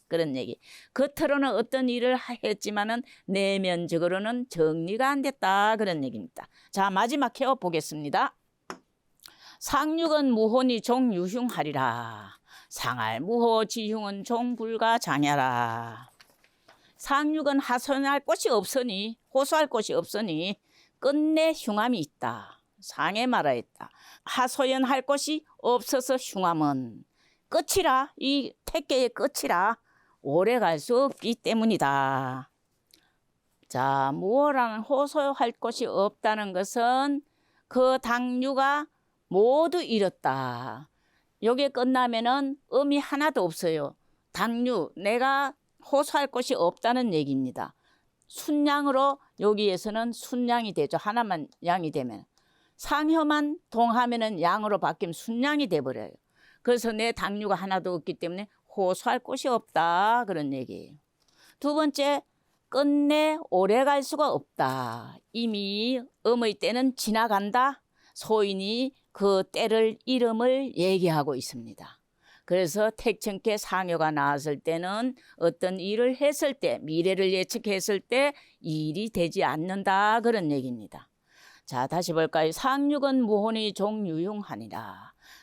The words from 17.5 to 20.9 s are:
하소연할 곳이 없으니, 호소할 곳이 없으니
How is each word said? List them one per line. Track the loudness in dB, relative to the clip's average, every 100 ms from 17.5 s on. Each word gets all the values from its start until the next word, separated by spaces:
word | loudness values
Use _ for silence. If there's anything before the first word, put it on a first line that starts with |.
| 0
하소연할 | 0 -2 0 0 0 0
곳이 | 0 -2 2
없으니, | 0 0 -2 -2 -4 -6 -10 _
호소할 | 0 2 2 2
곳이 | 0 0
없으니 | -2 -2 -4 -2 -2 -4 -6 _ _ _